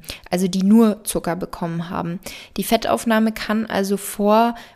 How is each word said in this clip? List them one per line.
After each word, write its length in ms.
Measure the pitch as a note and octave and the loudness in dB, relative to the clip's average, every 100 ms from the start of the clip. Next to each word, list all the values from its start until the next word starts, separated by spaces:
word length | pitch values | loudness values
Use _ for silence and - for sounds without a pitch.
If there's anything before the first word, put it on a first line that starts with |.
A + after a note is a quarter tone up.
| - - - | -12 -16 -4
also 180 | F3+ F#3 | -2 0
die 160 | F#3+ | 2
nur 400 | F#3+ A3 A3 G#3+ - | 6 6 6 2 -4
Zucker 300 | F3 F3 E3+ | -4 -4 -6
bekommen 540 | - - E3+ E3+ E3+ | -6 -8 -6 -6 -6
haben. 300 | E3+ E3+ F3 - - - - | -6 -6 -8 -12 -16 -10 -8
Die 60 | |
Fettaufnahme 680 | F#3+ A3+ - A#3 A#3 A3 A3 | -2 0 0 -2 2 2 2
kann 360 | A3 - G#3+ A3 | -2 -4 -4 -2
also 280 | G3 G3 G3 | -2 0 -2
vor 600 | - - G3+ G#3+ A#3 A#3 - | -4 -2 2 4 4 -2 -16